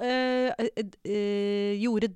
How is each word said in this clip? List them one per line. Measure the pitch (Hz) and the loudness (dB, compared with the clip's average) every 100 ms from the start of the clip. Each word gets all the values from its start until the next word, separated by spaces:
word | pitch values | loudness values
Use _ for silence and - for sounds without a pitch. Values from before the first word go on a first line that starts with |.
eh, | 247 254 254 254 254 | 0 0 2 2 0
eh, | - 233 - 208 - - | 0 -2 -2 -6 -8 -4
eh, | 208 202 202 202 202 202 202 | -2 0 0 0 0 0 0
gjorde | 233 220 220 | 0 2 0